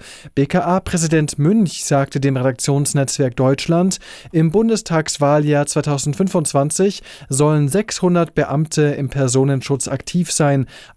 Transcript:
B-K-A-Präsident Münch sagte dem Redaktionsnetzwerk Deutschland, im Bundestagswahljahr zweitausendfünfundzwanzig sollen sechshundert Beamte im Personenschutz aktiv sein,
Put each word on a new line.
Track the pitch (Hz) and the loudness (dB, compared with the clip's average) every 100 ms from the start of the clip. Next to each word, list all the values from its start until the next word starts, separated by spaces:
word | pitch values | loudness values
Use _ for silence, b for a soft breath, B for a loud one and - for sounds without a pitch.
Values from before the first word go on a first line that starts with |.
| B B B - | B B B -2
B-K-A-Präsident | 143 185 170 185 - 175 160 160 151 - | 0 0 2 0 0 -2 0 2 0 0
Münch | 143 226 180 - - | 2 2 2 -2 -2
sagte | 143 139 143 | 0 0 -2
dem | 139 131 | 0 0
Redaktionsnetzwerk | 127 127 - 139 147 147 135 - 135 123 | -2 -2 -2 0 0 0 -2 0 -2 2
Deutschland, | 131 139 - 165 190 - B B B | 0 2 0 2 2 -2 B B B
im | 165 165 | 0 2
Bundestagswahljahr | 180 226 220 - 165 156 - 143 151 147 147 143 | 2 2 0 0 -2 -2 -2 2 2 2 0 0
zweitausendfünfundzwanzig | - 147 143 147 139 190 180 151 143 147 - 190 - B B B | -2 -2 -2 -2 -2 0 0 0 0 0 0 -2 -2 B B B
sollen | 135 147 151 143 | 0 2 2 2
sechshundert | 185 214 - 180 175 165 - | 0 -4 -2 0 2 0 0
Beamte | 143 139 156 - | -2 0 -2 0
im | 147 143 135 | 0 0 -4
Personenschutz | 143 131 127 135 135 - 139 - | -2 0 2 2 0 -2 -4 -2
aktiv | 139 - 175 170 | -6 -4 -4 -2
sein, | - 147 139 123 B B | 0 2 2 -2 B B